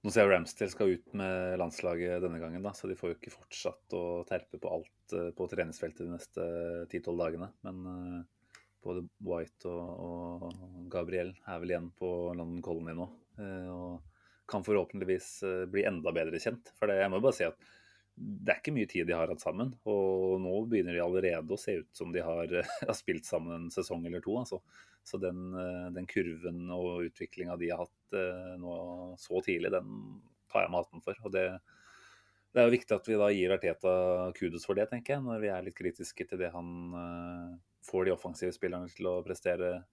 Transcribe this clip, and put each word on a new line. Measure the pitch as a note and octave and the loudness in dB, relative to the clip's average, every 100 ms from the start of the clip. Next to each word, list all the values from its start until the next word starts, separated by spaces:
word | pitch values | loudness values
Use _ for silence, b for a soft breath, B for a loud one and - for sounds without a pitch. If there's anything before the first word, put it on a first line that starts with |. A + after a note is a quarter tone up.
nå | G#2 | 4
ser | A2+ G2+ | 8 10
jeg | |
Ramsdale | F#2 E2 - G2+ | 8 4 -2 -2
skal | - G2+ | 4 4
ut | F2 - | 4 -2
med | G2+ F#2+ F#2 F2+ F#2 | -4 0 0 0 0
landslaget | E2+ - F2+ E2+ F2+ F2+ | -2 0 -2 0 0 0
denne | F2+ E2 | 0 -2
gangen, | E2 E2+ | -6 -4
da, | G2 | -6
så | F#2+ F#2+ | -6 -6
de | F#2 | -4
får | F2 | -4
jo | E2 | -6
ikke | - - | -10 -18
fortsatt | - - - - _ F#2 | -14 -4 -4 -6 _ -4
å | F2 F2 E2+ | -2 -4 -2
terpe | F2+ - E2+ | -4 -4 -8
på | F2+ | -4
alt, | F2 - _ - | -4 -6 _ -6
eh, | F2+ E2+ | -4 -4
på | - F2+ | -4 -2
treningsfeltet | F2+ E2 - E2 - | 0 -2 -4 -8 -6
de | F2 | -8
neste | F2 - - F2 E2+ E2+ E2+ E2+ | -8 -8 -6 -4 -2 -4 -6 -6
ti | F2+ | -6
tolv | F2 E2+ | -4 -2
dagene. | E2 E2 F2+ _ | -2 -2 -8 _
Men, | F#2 F#2 F2+ | -12 -10 -10
eh, | F2+ F2 F2 E2+ B B B B _ | -10 -8 -10 -12 B B B B _
både | F#2 F2+ F2 _ | -6 -6 -8 _
White | G#2+ E2+ E2 _ F2 | -4 -2 -4 _ -8
og, | F2 F2 F2 F2 F2 F2 E2+ | -6 -6 -8 -8 -6 -8 -8
og | E2+ F2+ F2+ F2+ F2+ | -10 -10 -14 -14 -6
Gabriel | F2+ E2+ F2+ F2+ F#2+ - | -4 0 -2 -2 -6 -10
er | F2 | -6
vel | F2+ | -2
igjen | F2 E2+ | -2 -2
på | - F#2 F2 F2 | -4 -2 0 -2
London | F2 E2+ F2 | -4 -4 -6
Colony | E2+ E2 E2 | -4 -4 -4
nå, | E2 F2+ - _ - | -6 -6 -10 _ -12
eh, | G2+ F#2+ F2+ | -8 -8 -8
og | F2+ F2+ E2+ - b b b - | -8 -8 -10 -14 b b b -4
kan | G#2 F#2+ | -4 4
forhåpentligvis, | G#2 E2+ G2+ F#2 F#2 - - | 4 4 -2 2 0 0 -6
eh, | G2 F#2 F#2 | -2 -2 0
bli | G2 G2+ | 2 2
enda | F2 E2 | 2 0
bedre | E2 D#2+ E2 | 2 0 0
kjent. | - B2 - - | -2 -4 -12 0
For | G#2+ | 4
det, | G2 | 6
jeg | G2 | 4
må | F#2+ | 6
jo | C3 | 4
bare | - | 4
si | E2+ | 0
at | - B B B B B - | 0 B B B B B -12
det | G2+ F#2+ G2+ | -8 -2 2
er | - | 2
ikke | - | 2
mye | C#3+ G#2 | 0 0
tid | F#2 E2+ | 0 2
de | |
har | E2+ E2 | 2 2
hatt | E2+ | 0
sammen, | E2 F2 C3 A#2+ A2 | -2 -2 -4 -4 0
og | G#2 F#2+ F#2+ F#2 F#2 | 2 4 4 4 2
nå | F#2 G2 A2+ | 2 0 4
begynner | A2 F2 | 4 4
de | F2 | 2
allerede | F2 F#2 F#2 E2 D#2+ | 2 4 4 2 -2
å | G2+ | -4
se | - F#2 | 0 -2
ut | - | -4
som | - F2 | -8 -2
de | F2 | -2
har, | E2 E2 E2 | 0 0 0
<laughs> | F2 F2 - - | 0 0 -2 -2
har | G#2 | -2
spilt | - E2+ | 0 -2
sammen | - E2 E2 | 0 -2 -2
en | E2+ E2+ | -6 -4
sesong | F#2+ F2+ E2+ | -4 -2 -4
eller | E2+ F2 | -4 -4
to, | F#2+ A2+ | -2 -2
altså. | B2 F#2 B B B B | -2 -8 B B B B
Så | - G2 | -8 -2
den, | F#2 F2+ F2+ | -2 -2 -6
eh, | F#2 F2+ F2+ F2+ | -4 -4 -4 -6
den | E2+ F#2 | -6 0
kurven | - F2 D#2+ F2 F2 F2 | 0 0 -2 -6 -6 -4
og | F2+ F2+ F2 E2+ | -2 -2 0 -4
utviklingen | - - - F2 F2 | -6 -12 -6 -6 -2
de | E2+ | -2
har | E2+ F2 | -2 -4
hatt, | _ _ | _ _
eh, | G2 F#2 F2+ F#2 F2+ | -2 -2 -4 -8 -10
nå | F2 F2 F2 F2 F2+ F2 | -6 -6 -6 -8 -12 -14
så | - F#2 | -2 0
tidlig, | - F2 E2+ | 2 0 2
den | F#2 - G#1 G#1 - - _ _ | 0 -2 -12 -12 -16 -20 _ _
tar | - F2 | 2 4
jeg | |
meg | F2 | 0
hatten | E2 E2 | -2 -8
for. | - G2+ | -8 -6
Og | G#2+ | -2
det, | F#2+ F#2 F#2 B B B B B B B B B | 0 0 -2 B B B B B B B B B
det | B2 | 8
er | A#2 | 8
jo | B2 | 8
viktig | - | 4
at | G#2 - | 0 4
vi | G#2+ | 6
da | G#2 | 6
gir | G2+ F2+ F#2+ | 6 6 4
Arteta | F2+ D#2+ F#2 F#2 F2+ F2+ F2+ - | 4 2 4 6 6 4 2 0
kudos | F2+ E2+ - | -2 -2 0
for | G2 | 2
det, | A2 | 2
tenker | B2 A#2 C#3+ | 0 -2 -2
jeg, | |
når | B2+ A2+ | 0 0
vi | G#2+ | 0
er | F#2 F2+ | 0 -4
litt | |
kritiske | - F2+ - F2+ - F#2 | -4 -4 -4 -10 -8 -6
til | F#2 | -2
det | F2 | -2
han, | E2+ F2 F2 F2 | -4 -8 -8 -8
eh, | F2 F2 F2 F2 F2 F2 F2 _ _ | -6 -6 -6 -8 -8 -10 -14 _ _
får | - F#2+ F#2 | -2 2 4
de | |
offensive | F2 F2 D#2+ F2+ | 2 -2 -4 -4
spillerne | - F#2 F2+ F2 | -2 -2 -2 -8
til | - F2+ | -4 -2
å | F2+ F2 | 0 -2
prestere | F2 F#2 F2 F2+ F2+ - | -2 0 2 0 -2 -10